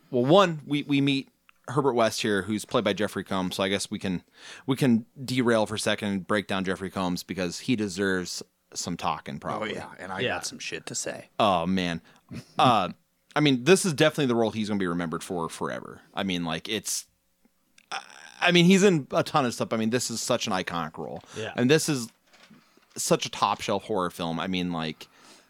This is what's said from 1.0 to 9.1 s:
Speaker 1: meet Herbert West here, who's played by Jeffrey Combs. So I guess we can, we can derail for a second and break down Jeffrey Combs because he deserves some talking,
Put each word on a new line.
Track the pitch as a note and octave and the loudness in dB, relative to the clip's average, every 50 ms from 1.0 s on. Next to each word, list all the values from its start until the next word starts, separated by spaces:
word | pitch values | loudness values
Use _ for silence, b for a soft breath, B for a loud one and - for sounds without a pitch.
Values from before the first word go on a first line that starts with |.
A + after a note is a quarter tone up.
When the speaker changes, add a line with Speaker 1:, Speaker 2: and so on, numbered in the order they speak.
Speaker 1:
meet | C#3 C#3 C#3 C3+ C3 - _ _ _ _ _ _ _ - | 4 2 2 0 -4 -8 _ _ _ _ _ _ _ -2
Herbert | B2 D3 C3+ C#3 A#2 | -2 0 2 2 4
West | A#2+ A2+ A2 - - | 4 4 2 2 0
here, | - A2+ G#2 G2 | -2 0 0 0
who's | F2+ G2+ A2 G2+ - | 0 -2 -4 -4 -2
played | - - B2 G2 | 0 0 2 2
by | G#2+ | 2
Jeffrey | G2 F2 G#2 G2 - G2+ F2+ | 0 0 -2 -2 -2 -6 -6
Combs. | - G2 F#2+ F#2 F#2 - | -4 -2 -2 -2 -2 -2
So | - | 0
I | G2 G2 | 0 0
guess | G2 F#2 - - | 0 0 -2 -4
we | G#2+ G2 | -6 -6
can, | G#2 G2 F2+ E2+ - B B B B B B B B | -4 -2 -4 -4 -6 B B B B B B B B
we | - C3+ | -4 0
can | - D3 B2+ A#2 A2 A#2 - _ C#3+ C3 | 2 4 4 4 4 2 -4 _ -12 -8
derail | A2+ B2+ C3 A#2+ A#2+ A#2 A2 G#2+ | -4 -2 0 2 4 4 2 2
for | G2+ G#2+ | 0 -2
a | G2+ | -4
second | - A2+ G#2 - A2 G#2 | -2 -2 -2 0 0 -2
and | G2 F#2+ E2+ | -2 -2 -2
break | - G#2+ G#2 F#2+ - | 0 -2 -2 0 -2
down | G2+ F#2+ F#2+ | -4 -2 -2
Jeffrey | F#2 F#2 E2+ F#2+ F2 | -2 -4 -4 -6 -6
Combs | - G2 F#2 F2 F2+ F2 | -4 -4 -2 -2 -2 -4
because | - - F#2 F#2+ F#2 F2 E2+ - | -6 -8 -6 -6 -4 -6 -6 -8
he | - - B2 | -4 -2 -2
deserves | G#2 G#2+ G2+ E2+ F#2+ G2+ G2 F#2+ F2+ F2+ - - - - - _ _ _ _ | -2 -2 -4 -2 -2 0 0 0 -2 -2 -6 -8 -12 -12 -14 _ _ _ _
some | - - - F#2 F2 | -12 -8 -6 -6 -6
talking, | - - F2 | -4 -2 -4